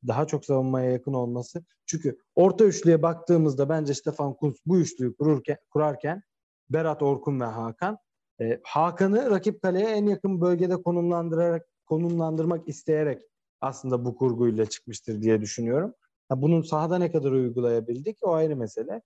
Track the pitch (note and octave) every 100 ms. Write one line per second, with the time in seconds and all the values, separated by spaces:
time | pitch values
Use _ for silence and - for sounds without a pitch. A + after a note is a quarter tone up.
0 | B2 A#2+ D3+ D3 - C3+ C3 C3 B2+ B2+
1 | B2+ C3+ A#2+ B2 B2 E3+ E3+ _ - E3
2 | D#3 - _ - F#3 F#3 G#3+ D#3 E3+ E3
3 | E3 E3 - E3+ D#3 C3 C#3 D#3+ D3 C#3
4 | - D3 C#3+ C3+ D3 B2+ D#3 F#3 E3 -
5 | B2+ - D3+ D3 B2+ C#3+ _ D3+ D3+ C3+
6 | D3 F3+ - _ _ _ - D3+ D#3+ D3+
7 | C#3+ C#3 D3 C#3 A#2+ A2+ A2+ A2+ F#3 G#3+
8 | _ _ _ - A2+ A#2+ - D3+ E3+ F3
9 | F#3+ G#3 C4+ G3 G3 G#3 F#3+ F#3 A3 G#3+
10 | G#3 G3 G3 F#3 F3+ F3 F3+ F3+ F3+ F3
11 | F3 E3+ E3+ E3 E3+ E3 E3 _ - D#3
12 | E3+ E3+ D#3+ D#3+ D#3+ E3 D#3+ D3 - D#3
13 | D3+ B2+ - _ _ _ C3 C3 C3 B2
14 | A#2+ A#2 C3 A#2 A#2+ A2 G#2+ - - A2
15 | - G#2+ A2 A2 G#2+ - A#2 C3 G3+ -
16 | _ _ - C3 D3 E3 E3 D#3 D#3+ F3+
17 | E3+ E3 C#3 C3 B2+ A#2+ A#2+ A#2 A2+ A#2+
18 | D3+ G#3+ G3+ D#3+ D#3+ C#3 A2 - B2+ A3